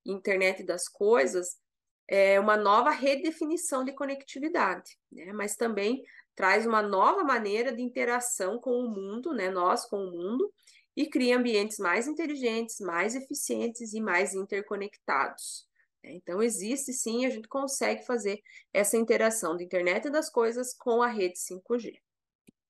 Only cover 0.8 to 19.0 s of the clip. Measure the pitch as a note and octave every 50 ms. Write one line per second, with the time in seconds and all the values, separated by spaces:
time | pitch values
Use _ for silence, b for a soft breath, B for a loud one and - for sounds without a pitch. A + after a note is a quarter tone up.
0.8 | - - - - G3+ G#3+ A#3 C4 C4+ A#3+ F#3+ F3+ F3+ - - _ _ _ _ _
1.8 | _ _ _ _ _ - G3 G3 G3 G3 G3 G3 G#3 G#3+ G#3+ G#3+ G#3 G3+ G#3 A#3
2.8 | C4 D4+ D4+ B3 B3+ C4+ D4 C4+ - D#4+ D#4 - E4 D4+ E4 E4 - - C#4+ B3+
3.8 | C4 C4+ C4+ - C#4+ C4+ C#4 C#4 - - - C4+ C#4+ D#4+ F4 C#4+ G#3+ F#3+ F3 -
4.8 | - - - _ _ _ - - D#3+ F#3 G#3 G#3 G3+ G3+ - - A#3+ A3+ G#3+ G3
5.8 | G3+ A3 C4 C4+ B B B B B B _ - G3 F#3 G3 G#3+ A3 A#3 A3 G#3+
6.8 | G#3 G3+ G3 F#3+ G#3 C#4+ F#4 G4+ E4+ C#4 B3+ A#3 G#3+ G3 G3+ A3+ A#3+ C4 A#3 A#3
7.8 | B3 A#3+ B3 C4 B3 A#3+ A#3+ B3 A#3+ - - - F#3+ F#3 A3 A#3+ - C4 A#3+ B3
8.8 | B3+ A#3 G#3+ G3 G3 G3 G#3+ A#3+ B3+ E4+ C#4+ G#3+ F#3 F#3 F#3+ F3+ F3 F#3 A3+ B3
9.8 | - - G#3+ G3+ G3 F3+ F3 E3+ F3 G3+ A#3+ C4 G4+ G#4 _ b b b b b
10.8 | b b - C4 D4 C#4+ - C4+ B3+ A#3+ B3 B3 A#3+ A#3+ A3 G3+ G#3 A3 - -
11.8 | G3 F3 F3 A3 A#3+ D4 D4+ D#4+ E4 C#4+ D4+ C4+ B3+ A3+ A3 A3+ A#3 A3+ - -
12.8 | G3+ F3 E3+ E3+ F#3+ A3 A#3+ C4+ C4+ - C#4+ - - - A#3 G#3+ A3+ A#3 A3+ -
13.8 | A#3 G#3+ G#3 A3 A3 G3 F3 F3+ G3+ G3+ G3 F#3+ G3 - G#3 G3 G3+ - G#3 G3
14.8 | G3 - _ _ - - C#3+ C3+ B2+ - - - - - - - - _ _ _
15.8 | _ _ _ _ - - D3+ F3+ - E3+ F3 G3+ A3+ A#3+ G#3 F#3 F#3 A3 C#4 C#4
16.8 | - B3+ B3 - - A3+ A3 A#3+ B3+ B3 A3 A3 - - - C4+ C#4 C4 - -
17.8 | A#3 G#3+ A3+ A3+ - - B3 A3+ G3+ G3 G3+ - B B B B B B - F#3+
18.8 | G#3 - - A3+